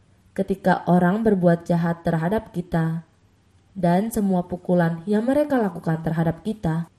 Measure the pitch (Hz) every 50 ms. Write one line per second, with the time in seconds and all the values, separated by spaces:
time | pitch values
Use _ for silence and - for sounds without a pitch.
0 | _ _ _ _ _ _ - - 190 - 196 190 - 190 175 - - 165 175 180
1 | 180 175 196 220 226 220 202 185 175 175 170 165 - - 175 170 170 170 170 -
2 | - 170 165 156 160 175 214 226 220 - - 170 175 - - 165 160 160 165 170
3 | - _ _ _ _ _ _ _ _ _ _ _ _ _ - 190 180 170 175 185
4 | 220 226 - 226 202 190 185 180 175 - 185 170 - - 180 175 170 165 170 165
5 | - 208 208 214 233 254 277 294 294 294 285 247 214 190 175 165 - 170 160 156
6 | - 160 160 170 165 165 160 - - 214 220 - - 160 160 165 165 - _